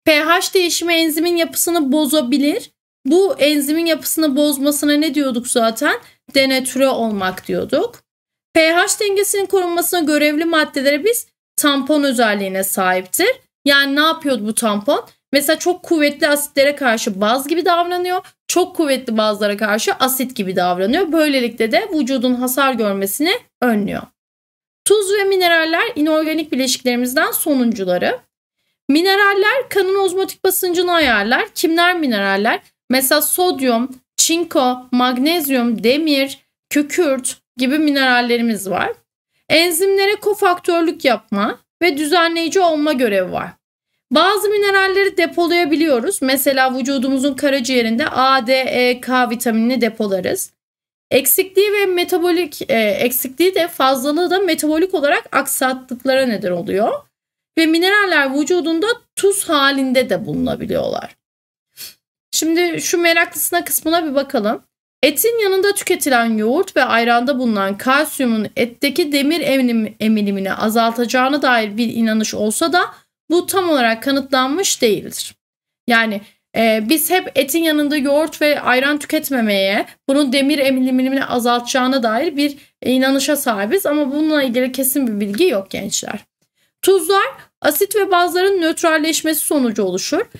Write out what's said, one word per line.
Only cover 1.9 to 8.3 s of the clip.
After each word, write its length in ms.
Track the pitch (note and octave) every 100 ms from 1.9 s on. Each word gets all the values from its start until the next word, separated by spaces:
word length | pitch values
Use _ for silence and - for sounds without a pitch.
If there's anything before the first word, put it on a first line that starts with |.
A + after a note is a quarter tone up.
bozabilir. 800 | D4+ C#4 D4+ A#3+ C4+ C#4+ G#4 - _ _ _ C4+
Bu 300 | F4 G4 -
enzimin 460 | D4 D4 C#4+ D#4+ E4+
yapısını 500 | D4+ - D#4+ D#4 C4
bozmasına 580 | D4 C#4+ C#4+ D4 D4
ne 220 | D4 D#4+ C#4+
diyorduk 320 | C4+ A#3 A#3+
zaten? 480 | B3 A3+ A3 D4+ A#4+ - _ _ C#4
Denatüre 520 | C4+ C4 C4 C4 C4+
olmak 600 | A3+ A3+ G3+ F#3 F#3 -
diyorduk. 560 | F#3 F3 C#4+ A#4 - _ _ _